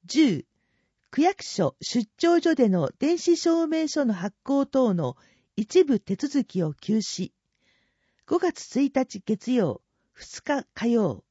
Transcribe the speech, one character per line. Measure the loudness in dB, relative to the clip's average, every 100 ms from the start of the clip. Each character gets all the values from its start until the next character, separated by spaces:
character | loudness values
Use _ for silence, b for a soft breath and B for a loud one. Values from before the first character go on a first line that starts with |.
十、 | -2 2 4 2 -6 _ _ _ _ _ _
区 | 0
役 | 2 0
所、 | -8 -2 -2 _
出 | -6 -4 -4 _
張 | 2 4
所 | 2
で | 2 2
の | 2 0 -2
電 | -2 0
子 | 2 2
証 | 2 0 0
明 | -2 -2
書 | -2
の | -2
発 | -2 -6 _
行 | -2 0 0
等 | 2 2
の | 0 -4 b b b b -8
一 | 0 2
部 | 4 2
手 | -2
続 | -6 -2 -2
き | -2 -4
を | -4
休 | -6 -4 -2
止。 | -2 -8 -10 _ _ _ _ _ _ _ _ _
五 | -4 0
月 | 0 -4 -6 -2
一 | 0 -2
日 | -4 -8 -6
月 | -6 -2
曜、 | 0 0 -4 _ _ _
二 | _ -20 -14
日 | -4 -4 -4
火 | -6 0
曜。 | 2 0 -4 _